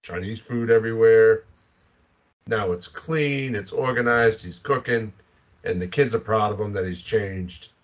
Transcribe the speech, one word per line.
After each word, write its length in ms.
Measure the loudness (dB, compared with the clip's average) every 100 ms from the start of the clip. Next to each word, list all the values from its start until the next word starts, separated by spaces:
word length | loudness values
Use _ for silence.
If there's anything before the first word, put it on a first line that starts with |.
Chinese 380 | -10 -8 -8 -10
food 300 | -6 -4 2
everywhere. 720 | 2 2 4 6 8 6 4 -2 _ _ _ _ _ _ _ _ _ -4
Now 260 | -2 -2
it's 160 | -4 -8
clean, 680 | -16 -6 -4 -2 -4 -4
it's 180 | -8 -6
organized, 680 | -4 -2 0 2 4 4 2
he's 160 | -10 -14
cooking, 540 | -4 -4 0 -4 -4 -14 _ _ _ _
and 160 | -6 -4
the 60 | -4
kids 280 | 0 0
are 40 | 0
proud 320 | -2 0 0
of 80 | -2
him 120 | -4
that 140 | -4 -6
he's 160 | -6
changed 640 | -2 -2 -2 -8 -10 -12 -20 _